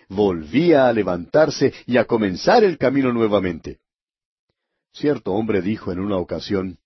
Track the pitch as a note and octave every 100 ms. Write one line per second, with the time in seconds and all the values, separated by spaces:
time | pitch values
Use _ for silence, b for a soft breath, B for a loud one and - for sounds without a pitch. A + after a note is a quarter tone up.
0 | b F#2+ G#2 E2+ D2+ G#2+ F3 D3 C3 A#2
1 | F#2+ F2+ E2+ D3+ D3+ - C3+ B - B2
2 | G#2+ A#2 G#2 F2+ - G3+ G#3 E3 B2+ C#3
3 | C3 A#2+ A2+ G2+ F#2 E2 D2+ C#2+ _ _
4 | _ _ _ _ _ _ _ _ _ -
5 | D3 C3 G#2+ F#2+ A2+ G#2 F2+ A2 - F2
6 | G2 G2 F2 E2 - G2+ F#2 E2